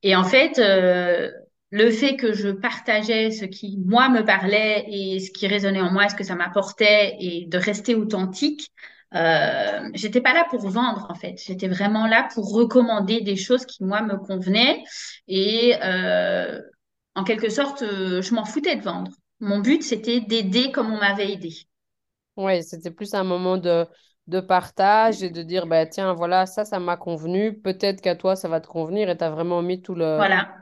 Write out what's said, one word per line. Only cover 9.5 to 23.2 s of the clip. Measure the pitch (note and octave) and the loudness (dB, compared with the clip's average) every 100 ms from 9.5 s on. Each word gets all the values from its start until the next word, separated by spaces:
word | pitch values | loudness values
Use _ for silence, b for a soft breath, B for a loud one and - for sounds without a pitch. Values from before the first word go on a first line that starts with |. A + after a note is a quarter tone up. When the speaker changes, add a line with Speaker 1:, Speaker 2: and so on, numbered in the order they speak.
| B2+ G#2 G2+ - F#3 | 0 -2 -4 -8 -8
Speaker 1:
j'étais | G#3 A3+ | 0 2
pas | B3 | 4
là | D4+ E4+ | 2 2
pour | A#3+ G3 | -2 -4
vendre, | G3+ B3 G#3 - | -2 -2 -2 -8
en | G3 | -12
fait. | F#3 F#3 | -12 -12
J'étais | - F#3 F#3+ | -12 -6 -4
vraiment | F#3 G3+ G#3+ A3 | -2 0 2 4
là | A3+ - - | 2 2 -4
pour | F#3+ | -2
recommander | G3+ A#3 B3+ A#3+ G#3+ F#3+ A3+ | 2 4 4 4 0 0 -2
des | G3+ G3 | -2 -4
choses | F#3+ B3 B3 | 0 0 -2
qui, | - | -8
moi, | F#3+ G3+ | -4 -2
me | A3 G3 | -2 -6
convenaient. | - F#3+ F#3 G#3 B3+ A#4 B B B B _ | -6 -6 0 4 4 2 B B B B _
Et, | F#3+ G3 A3+ A#3+ A#3 | -2 0 2 4 2
euh, | F#3 F#3 F#3 - F3+ - F3 - - _ _ _ _ - | 0 -2 0 0 2 -2 -4 -8 -14 _ _ _ _ -8
en | |
quelque | F#3+ G#3+ A3 | -2 -2 -2
sorte, | G#3+ C#4 C#4 | -2 -2 -4
euh, | A3 G3 F#3 F3+ | -6 -4 -2 -2
je | F#3+ A#3 | -2 -2
m'en | - | -2
foutais | D#4 E4 C4 | -4 -2 -4
de | |
vendre. | G3+ F3+ F#3 - _ _ | -4 -8 -10 -14 _ _
Mon | G#3 G3+ | -4 -2
but, | G3+ D#4 | 2 0
c'était | - A3 A3+ A#3+ | 0 -4 -2 -2
d'aider | G#3 A3+ G3 G#3 C4 | 0 -2 0 0 0
comme | C4+ A3 | -2 -4
on | G#3+ | 0
m'avait | G3+ G3+ G3+ | 0 0 -4
aidé. | G3 F3+ D#3+ - _ _ _ _ _ _ - | -6 -10 -14 -20 _ _ _ _ _ _ -6
Speaker 2:
Ouais, | F#3+ F3+ | 0 0
c'était | E3 E3+ E3+ | -2 -12 -14
plus | E3+ G#3 | -12 -6
un | G#3 | -4